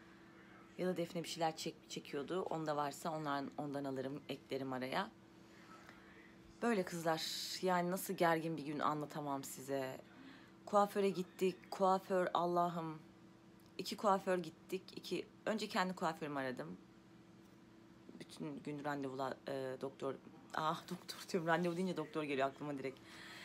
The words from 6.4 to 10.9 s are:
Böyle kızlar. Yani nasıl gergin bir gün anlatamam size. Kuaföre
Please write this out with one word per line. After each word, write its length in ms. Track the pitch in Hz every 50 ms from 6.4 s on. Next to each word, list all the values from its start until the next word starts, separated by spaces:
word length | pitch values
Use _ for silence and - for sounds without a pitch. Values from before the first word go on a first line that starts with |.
| - - - -
Böyle 220 | - 240 233 196 180
kızlar. 400 | - 175 170 156 170 160 160 - - - - - - - -
Yani 300 | - 185 180 175 175 175
nasıl 220 | 185 190 - - 190
gergin 440 | 170 180 165 165 160 156 165 165 147
bir 80 | 139
gün 140 | 151 151 143
anlatamam 640 | - 127 151 151 147 143 - 160 147 143 139 139 139
size. 540 | - - - 131 135 139 135 131 131 131 - - - - - - - - - - - - - -
Kuaföre 440 | - - 208 202 202